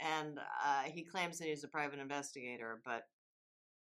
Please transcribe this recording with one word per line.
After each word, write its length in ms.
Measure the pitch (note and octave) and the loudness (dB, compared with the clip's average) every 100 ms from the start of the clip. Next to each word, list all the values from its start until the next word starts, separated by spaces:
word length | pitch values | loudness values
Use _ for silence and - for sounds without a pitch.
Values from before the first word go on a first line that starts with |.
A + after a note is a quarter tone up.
and, 380 | D#3+ D#3 D3+ C#3+ | 2 2 2 -2
uh, 440 | - C2 C#3+ C#3 | -2 2 4 4
he 180 | C3+ D#3+ | 2 -2
claims 360 | E3+ F#3+ F3 E3 | -4 0 0 0
that 100 | E3 | -2
he's 160 | D3 | -2
a 40 | C#3+ | 0
private 300 | D#3+ D3 C#3+ | 0 0 0
investigator, 840 | C#3 C#3+ C#3 C#3 B2 A#2+ A2+ A2+ | 0 0 -2 -4 -6 -4 -4 -6
but 200 | B2+ A#2 - _ _ _ _ _ _ _ _ | -2 -4 -4 _ _ _ _ _ _ _ _